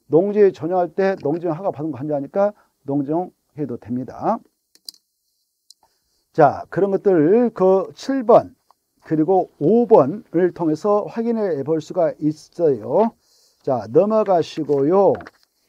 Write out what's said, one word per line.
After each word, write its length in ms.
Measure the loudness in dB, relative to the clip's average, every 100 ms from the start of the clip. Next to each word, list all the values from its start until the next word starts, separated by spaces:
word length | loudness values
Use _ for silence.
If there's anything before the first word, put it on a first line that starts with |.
| _
농지 460 | 0 2 2 2
전용할 360 | 2 -4 -2 -2
때 220 | -2 -2 -2
농지용 320 | -4 -4 -4 -6
허가 140 | -6
받은 200 | -6 -8
관계하니까 600 | -8 -6 -6 -6 -2 -2 -4 _ _
농지용 480 | -6 -4 -2 -4 -6 _ _ -12
해도 200 | -10 -10
됩니다. 600 | -8 -8 -8 -6 -4 -6 -8 _ _ _ -20 -20 _ _ _ _ _ _ _ _ _ _ _ _ _
자, 340 | 2 4 2 -8
그런 220 | -4 -2
것들 580 | 0 2 2 4 2 2
그 420 | 0 2 2 -2 -10
칠 280 | -6 -4
번 320 | 4 4 4 -10 _ _ _ _
그리고 460 | -6 -2 0 0 -2 _
오 280 | 2 2 6
번을 640 | 6 6 0 -4 0 0
통해서 500 | 0 -4 -2 0 -2 -2
확인해 580 | -6 -4 -2 -2 -4
볼 180 | -4 -4
수가 320 | -4 -4 -4 -2
있어요. 920 | -4 -4 -12 -2 0 0 -2 0 0 -4 _ _ _ _
자, 240 | -4 -4 0
넘어가시고요. 1200 | 2 2 2 2 0 0 -6 -2 0 2 4 4 2 -6 _ _ _